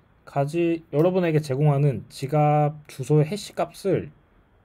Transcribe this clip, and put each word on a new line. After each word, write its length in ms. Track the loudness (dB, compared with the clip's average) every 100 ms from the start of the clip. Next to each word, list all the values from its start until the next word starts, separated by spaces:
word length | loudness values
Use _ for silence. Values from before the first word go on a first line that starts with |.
| _ _
가지-, 580 | -8 -4 -2 0 -2 -2 -4
여러분에게 480 | 0 2 2 0 0
제공하는 640 | -2 0 2 2 0 -2 -8
지갑 800 | -12 -4 2 2 4 0 -4 -14
주소의 380 | -14 2 2 2
해시 280 | -2 -8
값을 560 | -6 -6 -4 -2 -2 -2 -14 _ _ _ _